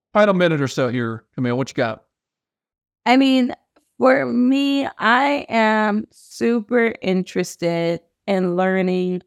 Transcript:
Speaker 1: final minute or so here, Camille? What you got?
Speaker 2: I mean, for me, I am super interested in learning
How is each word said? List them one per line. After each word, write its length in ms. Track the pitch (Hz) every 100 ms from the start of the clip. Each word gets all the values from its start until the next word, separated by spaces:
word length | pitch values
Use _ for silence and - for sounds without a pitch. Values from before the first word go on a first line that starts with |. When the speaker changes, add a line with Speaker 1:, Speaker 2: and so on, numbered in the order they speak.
| _
Speaker 1:
final 200 | 208 208
minute 280 | 185 175 156
or 60 | 135
so 200 | - 127
here, 360 | 123 117 113 _ -
Camille? 200 | 123 123
What 120 | 135
you 60 | -
got? 300 | 117 110 _ _ _ _ _ _ _ _ _ _ 233
Speaker 2:
I 120 | 262
mean, 360 | 269 262 254 - _ _ _ -
for 260 | 254 269 254
me, 640 | 240 247 277 277 277 269 -
I 480 | 208 240 277 285 -
am 580 | 226 220 220 214 208 -
super 840 | _ - - 233 233 208 247 226 -
interested 1000 | - 185 185 180 175 - 170 170 170 170 _ _ -
in 300 | 190 180 175
learning 680 | 185 190 185 185 180 180